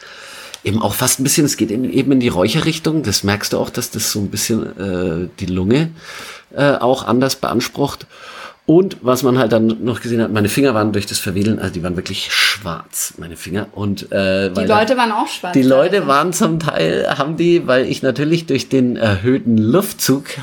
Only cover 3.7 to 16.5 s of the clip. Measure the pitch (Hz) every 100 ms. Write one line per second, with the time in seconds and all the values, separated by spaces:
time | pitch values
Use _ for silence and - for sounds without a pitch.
3.7 | - - 110 - 110 98 104 - 113 -
4.7 | - 98 90 90 82 87 - 90 90 92
5.7 | 131 160 160 - - - - - - 143
6.7 | 135 120 131 - 120 131 - - 117 135
7.7 | - 139 - - - - - - - -
8.7 | 165 190 - 120 127 131 127 117 113 110
9.7 | 110 113 110 120 117 104 107 101 - 139
10.7 | 110 107 104 - - 107 92 104 104 95
11.7 | 87 90 90 92 95 - - - - 190
12.7 | - - - - - 85 82 98 95 101
13.7 | - 104 98 - 104 95 95 98 92 101
14.7 | 214 226 254 233 220 285 - 180 139 131
15.7 | 131 147 202 147 139 170 170 -